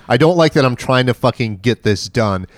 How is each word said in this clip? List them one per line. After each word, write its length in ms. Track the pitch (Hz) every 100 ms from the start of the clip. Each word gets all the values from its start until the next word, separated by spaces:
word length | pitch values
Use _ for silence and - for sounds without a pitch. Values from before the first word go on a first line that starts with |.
| -
I 100 | 123
don't 200 | 160 175
like 160 | 160
that 100 | 156 135
I'm 100 | 120
trying 300 | - 127 127
to 60 |
fucking 440 | - 127 - 113 95
get 260 | 120 110
this 240 | 110 101 -
done 360 | 123 107 95 92